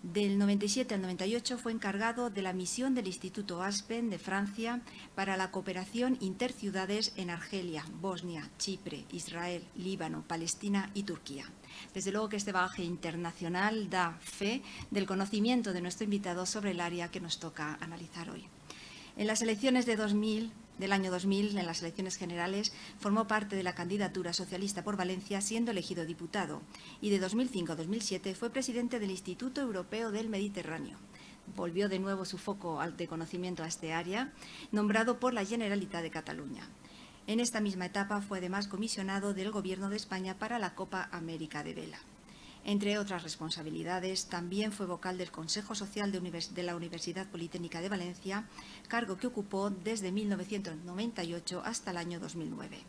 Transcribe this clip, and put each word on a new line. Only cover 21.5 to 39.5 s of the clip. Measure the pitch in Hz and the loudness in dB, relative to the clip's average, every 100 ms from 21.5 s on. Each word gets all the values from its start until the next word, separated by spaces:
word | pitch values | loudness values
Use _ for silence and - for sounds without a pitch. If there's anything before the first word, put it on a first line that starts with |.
| 202 | 2
en | 175 | 0
las | 165 | 0
elecciones | 170 165 190 - | -2 -2 -4 -2
generales, | 175 175 180 196 214 - - - | -4 0 0 2 0 -2 -12 -2
formó | 208 214 214 | 4 4 6
parte | 214 202 | 2 2
de | 196 | 0
la | 180 | 0
candidatura | - 175 202 185 185 175 | 0 0 2 2 0 0
socialista | 170 185 185 196 - | -2 -2 0 0 0
por | 196 202 | 0 2
Valencia, | 180 185 196 202 | 2 0 0 0
siendo | 196 226 233 | 2 2 4
elegido | 196 165 175 165 | 2 0 -2 -2
diputado, | 165 170 208 165 147 156 - - - | -4 -2 0 0 -2 -8 -16 -14 -2
y | 208 | 4
de | 196 | 6
dos | 185 | 6
mil | 214 254 | 4 2
cinco | 190 170 | 2 0
a | 160 | 0
dos | 165 | 0
mil | 220 | 0
siete | - 185 196 | 0 0 -2
fue | 185 233 | -2 0
presidente | 269 262 233 240 240 | 0 0 0 0 0
del | 208 | 0
Instituto | 185 - 175 254 269 | -2 -4 -4 -2 0
Europeo | 262 190 175 214 233 | 0 0 -2 -2 0
del | 208 226 | 0 0
Mediterráneo. | 196 208 196 156 160 143 - - - - - - | 0 0 -2 -4 -4 -6 -8 -16 -16 -16 -16 -10
Volvió | - 175 175 202 | -2 0 2 2
de | 190 | 2
nuevo | 196 196 | 2 0
su | 185 185 | -2 -4
foco | - 196 175 151 | -2 -2 -2 0
al, | 165 156 | -2 -2
de | 170 | -4
conocimiento | 160 160 180 180 170 | -2 -2 -2 -2 -2
a | 160 | -4
este | - 160 | -4 -2
área, | 165 170 208 269 - - - - | 0 0 -2 -2 -6 -14 -14 0
nombrado | 214 208 220 226 233 | 4 6 6 6 4
por | 254 | 2
la | 240 | 2
Generalitat | 190 233 214 202 190 170 | 0 2 2 2 0 -2
de | 165 | -2
Cataluña. | 165 - 151 143 - - - - - - - - | -4 -4 -6 -6 -8 -10 -14 -18 -18 -18 -10 0
En | 226 | 2
esta | 240 220 | 4 2
misma | 208 185 180 | 2 2 0
etapa | 202 202 202 | 0 2 0
fue | 202 190 | 0 -2
además | 180 196 202 | 0 0 0
comisionado | 190 226 208 190 196 202 | -2 -2 0 0 2 2
del | 190 196 | 2 0